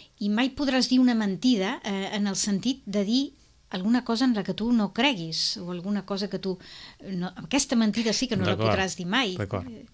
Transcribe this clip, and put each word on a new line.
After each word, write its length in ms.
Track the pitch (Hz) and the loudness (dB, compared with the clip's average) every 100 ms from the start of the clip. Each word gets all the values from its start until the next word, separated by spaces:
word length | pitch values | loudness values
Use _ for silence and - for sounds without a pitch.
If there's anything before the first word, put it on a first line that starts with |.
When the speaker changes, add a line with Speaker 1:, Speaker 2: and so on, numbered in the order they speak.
| - - | -20 -6
Speaker 1:
I 80 | 208 | -2
mai 220 | 214 262 | 0 0
podràs 360 | 262 277 262 247 | 0 0 2 4
dir 100 | 254 | 6
una 140 | 254 | 6
mentida, 680 | 226 208 185 247 226 185 285 | 4 0 2 4 4 2 -2
eh, 280 | - 196 196 | -4 -4 -4
en 140 | 208 202 | -2 -2
el 100 | 185 | 0
sentit 460 | - 196 233 269 | 0 0 -2 -4
de 200 | - 202 | -4 -2
dir 280 | 196 247 277 - _ _ _ | 0 0 0 -6 _ _ _
alguna 340 | 185 190 247 | -4 0 0
cosa 220 | 247 226 262 | 0 0 2
en 80 | |
la 100 | 220 | 2
que 80 | 185 | -2
tu 160 | 180 220 | -2 0
no 200 | 240 196 | 2 2
creguis, 640 | - 269 220 165 160 - 214 | 2 0 0 -4 -4 -4 -4
o 140 | 175 | -6
alguna 320 | 175 180 208 | -6 -4 -4
cosa 240 | 196 196 196 | -4 -4 -4
que 100 | 190 | -4
tu... 200 | 190 185 - - - - | -4 -6 -10 -20 -20 -18
No, 300 | - 185 180 - | -10 -6 -6 -8
aquesta 380 | 160 277 - 233 | -2 0 2 4
mentida 360 | 220 214 226 | 4 2 0
sí 160 | 208 - | 0 0
que 80 | 196 | 0
no 80 | |
la 80 | - | 0
Speaker 2:
D'acord, 220 | - 110 101 | 2 2 2
Speaker 1:
podràs 180 | 95 - | 0 -4
dir 100 | 175 | -2
mai. 280 | 233 233 185 | 0 0 -2
Speaker 2:
d'acord. 300 | 101 98 87 - - | -4 -4 -6 -12 -18